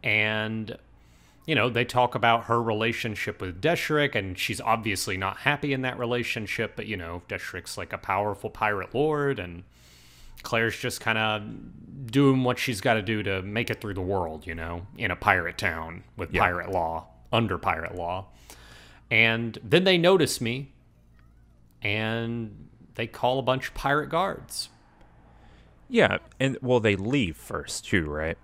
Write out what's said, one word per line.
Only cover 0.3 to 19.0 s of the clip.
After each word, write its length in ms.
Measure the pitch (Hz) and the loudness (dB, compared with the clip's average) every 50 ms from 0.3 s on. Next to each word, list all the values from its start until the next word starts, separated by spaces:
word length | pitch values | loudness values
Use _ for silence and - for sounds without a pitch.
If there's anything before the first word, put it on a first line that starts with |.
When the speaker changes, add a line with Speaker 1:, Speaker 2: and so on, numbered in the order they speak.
| 107 107 110 110 110 110 110 101 - - - _ - - _ _ _ - _ _ _ - _ | 0 -2 -2 -2 -4 -6 -6 -8 -10 -14 -14 _ -20 -20 _ _ _ -20 _ _ _ -16 _
Speaker 1:
you 80 | - 160 | 0 2
know, 140 | 123 104 127 | 2 2 2
they 140 | 123 117 120 | 2 0 0
talk 300 | 117 - 120 123 120 - | 2 4 4 4 4 2
about 300 | 120 113 117 117 117 117 | 2 4 6 4 4 4
her 180 | - 117 117 117 | 2 2 2 2
relationship 800 | 113 110 107 113 117 117 - - 117 107 101 - - 101 - | 2 0 2 0 0 0 -2 -4 -6 -4 -4 -6 -6 -6 -6
with 200 | 101 92 82 90 92 | -8 -8 -8 -2 0
Deshrick, 520 | 156 175 165 - - 156 151 143 139 - | 0 0 0 0 0 2 2 2 2 2
and 240 | 113 98 95 92 - | -2 -2 -2 -4 -4
she's 220 | - - 110 - | -4 -4 -4 -4
obviously 560 | - 113 110 117 107 113 98 92 - - 95 | 0 0 0 0 2 -2 -2 -2 -2 -4 -2
not 220 | 92 95 95 98 - | 0 -2 -2 -2 0
happy 340 | - 135 143 139 - 147 135 | 0 0 0 0 0 -2 -2
in 100 | 131 131 | -2 -2
that 160 | 127 123 - | -4 -4 -4
relationship, 760 | 123 117 123 120 117 - - 120 107 98 - - 113 104 - | -2 -2 -2 -2 -2 -2 -4 -6 -4 -6 -4 -4 -4 -4 -4
but, 100 | - 107 | -8 -8
you 100 | 107 107 | -6 -6
know, 260 | 101 85 82 85 90 - _ | -6 -6 -8 -8 -10 -8 _
Deshric's, 500 | 101 92 - - - 92 - - - - | -8 -8 -8 -8 -10 -10 -10 -10 -10 -10
like, 140 | 87 - - | -8 -8 -8
a 60 | 95 | -10
powerful 520 | - - 98 95 104 104 101 - - 110 | -2 0 0 0 0 0 -2 -4 -8 -12
pirate 440 | - - 110 107 104 98 92 - - | -4 -2 0 0 0 -2 -4 -4 -2
lord, 440 | 120 147 156 151 147 143 139 135 - | 0 0 0 0 0 0 -2 -2 -2
and 260 | 90 87 85 85 92 - _ - - - - - - - - - - - - - - | -6 -8 -10 -14 -16 -18 _ -20 -20 -20 -20 -20 -20 -20 -20 -20 -20 -20 -20 -14 -6
Claire's 360 | - - 113 113 113 107 - | -2 0 2 2 2 0 -2
just 220 | - 127 120 - | -6 -6 -6 -4
kinda 440 | - 120 113 110 110 110 107 107 104 110 113 - - - - - - - - 143 135 | -2 0 0 2 2 0 0 -2 -4 -8 -12 -12 -14 -16 -18 -18 -18 -16 -14 -12 -10
doing 380 | 113 110 139 143 139 135 131 127 | 0 4 6 6 8 6 6 4
what 140 | 123 123 - | 2 0 0
she's 200 | - - 120 92 | -2 -4 -4 0
gotta 220 | - 135 113 110 101 | 2 2 2 2 2
do 200 | 92 110 107 104 | 0 -2 0 0
to 180 | 101 98 95 92 | 0 -2 -2 -4
make 280 | 101 104 113 120 - | -4 -2 -4 -2 -2
it 100 | 113 - | -4 -6
through 140 | - 104 98 | -6 -6 -6
the 60 | 95 | -4
world, 460 | 90 90 98 95 87 80 80 78 76 | -2 -2 0 0 -2 -2 -6 -10 -10
you 80 | - 82 | -10 -8
know, 320 | 82 82 85 85 87 90 - - | -8 -6 -8 -8 -8 -10 -12 -10
in 140 | - 117 98 | -10 -6 -6
a 60 | 90 | -6
pirate 420 | - - 104 98 92 85 85 87 - | 0 4 4 4 4 4 -2 -6 -2
town 460 | - 95 82 82 80 82 82 92 - - - | -2 -2 -2 -2 -8 -10 -12 -14 -16 -18 -10
with 160 | - 85 - - | -10 -10 -2 2
Speaker 2:
Yeah. 100 | 92 98 | 4 4
Speaker 1:
pirate 280 | 92 87 87 87 92 | 4 2 0 -4 -2
law, 360 | 95 90 85 80 80 82 - - - - - - - | -2 -2 0 -2 -4 -6 -8 -12 -20 -20 -8 0 0
under 260 | 113 117 101 92 85 | 2 2 2 -2 -2
pirate 380 | - 98 85 80 82 85 90 | 0 -2 -2 -2 -4 -8 -8
law. 300 | 90 87 85 90 92 95 - - - - - - - - - - - - - - - | -6 -6 -6 -6 -6 -8 -12 -20 -20 -20 -20 -20 -20 -20 -20 -20 -20 -20 -20 -20 -20